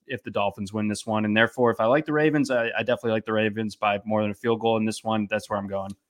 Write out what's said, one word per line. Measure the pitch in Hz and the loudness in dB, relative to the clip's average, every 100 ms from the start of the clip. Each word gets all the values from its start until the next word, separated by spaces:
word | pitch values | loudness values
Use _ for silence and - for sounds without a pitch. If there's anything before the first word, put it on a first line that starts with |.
| - | -12
if | 127 | -10
the | 117 | -6
Dolphins | 104 101 101 98 | -2 -2 -4 -6
win | 107 107 | -4 -2
this | 104 | -4
one. | - 107 | -2 -2
And | 107 107 | 2 4
therefore, | 113 - 120 | 2 4 2
if | 110 | 2
I | 113 | 2
like | 143 151 | 2 2
the | |
Ravens, | 151 156 147 127 | 2 2 2 0
I, | 123 117 110 | 0 0 -2
I | |
definitely | 117 117 117 | -2 -2 0
like | 110 110 | -2 0
the | |
Ravens | 110 107 104 107 | 0 0 -2 -6
by | - 107 101 | -2 0 0
more | 107 107 | 0 0
than | 104 | 0
a | |
field | 101 120 113 | -2 -2 0
goal | 113 113 | 2 2
in | |
this | 110 107 | 0 -2
one. | 110 110 101 | -2 -2 0
That's | 107 - | -4 -2
where | 104 | -4
I'm | 98 | -4
going. | 98 98 98 | -6 -8 -12